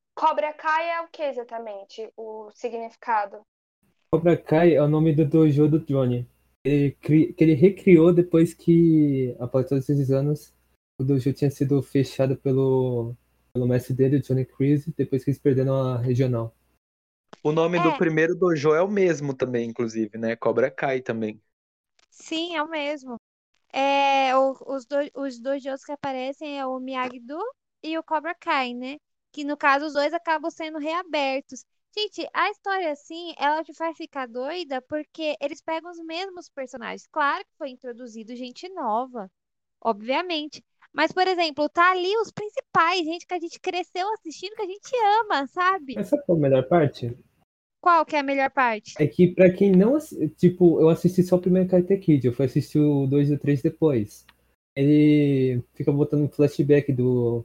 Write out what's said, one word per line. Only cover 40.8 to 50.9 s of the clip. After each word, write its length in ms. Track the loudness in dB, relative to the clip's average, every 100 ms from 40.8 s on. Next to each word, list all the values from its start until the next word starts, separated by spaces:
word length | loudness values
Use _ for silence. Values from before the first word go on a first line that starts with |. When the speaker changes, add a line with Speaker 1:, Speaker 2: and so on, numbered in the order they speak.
| _
Speaker 4:
Mas, 200 | -2 -2
por 160 | 0 0
exemplo, 400 | 0 -2 -2 -2
tá 220 | 2 2
ali 240 | 2 -2 -2
os 140 | -4
principais, 720 | -8 -10 -10 -2 0 2 0
gente 220 | -4 -8 -8
que 80 |
a 40 | -8
gente 220 | -8 -8
cresceu 500 | -6 -6 -8 -6 -6
assistindo, 420 | -6 -10 -14 -14 -10
que 60 |
a 40 | -10
gente 240 | -10 -8 -2 2 2
ama, 240 | 0 -4 -4
sabe? 480 | -2 -2 -2 -6 -8
Speaker 2:
Essa 180 | -2 -2 0
foi 100 | 0
a 20 |
melhor 280 | 4 2 4
parte? 500 | 2 2 -2 -10 -10 _ _ _ _ _ _
Speaker 4:
Qual 240 | 2 2
que 120 | 2 -2
é 20 |
a 40 |
melhor 260 | -2 -2 -2
parte? 440 | 0 0 -2 -10 -2
Speaker 2:
É 80 | -2
que 220 | 4 2
pra 180 | 6 4
quem 180 | 6 4
não 240 | 6 6
assi-, 340 | 2 -2 -6 -6
tipo, 500 | 2 2 6 4 6
eu 80 |
assisti 340 | 4